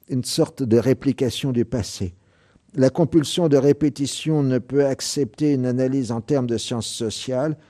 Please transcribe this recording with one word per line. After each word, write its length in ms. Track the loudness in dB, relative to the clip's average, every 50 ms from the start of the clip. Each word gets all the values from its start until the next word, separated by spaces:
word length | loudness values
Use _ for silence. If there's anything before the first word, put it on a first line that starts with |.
| _
une 160 | -4 -4 -4 -4
sorte 400 | -2 0 0 0 0 0 -6 0
de 140 | 4 4
réplication 720 | 4 6 4 2 2 2 -2 0 0 0 -2 -2 -2 -4 -2
du 140 | 0 0 0
passé. 500 | 0 -2 -4 -4 -6 -6 -8 -8 -8 -8 _ _ _ _ _ _ _ _ _ _ _ 0
La 140 | 2 2 2
compulsion 600 | 4 2 0 4 4 2 2 2 -2 0 2 4
de 80 | 4
répétition 840 | 4 4 4 2 2 0 -2 -2 -2 -6 -6 -6 -6 -4 -2 0 0
ne 160 | 2 2 0
peut 280 | -2 -2 -2 0 0 2
accepter 680 | 0 0 -4 -6 -6 -2 -4 -4 -4 -2 -2 0 0 0
une 120 | 0 0
analyse 460 | -2 -2 0 -2 0 0 -2 -2 -2
en 100 | -4 -6
termes 260 | -2 -2 0 0 0
de 100 | 0 -2
sciences 300 | -4 -4 -4 -6 -6 -6
sociales 680 | -8 -8 -6 -6 -6 -6 -6 -6 -4 -4 -2 -2 -2 -4 -6 _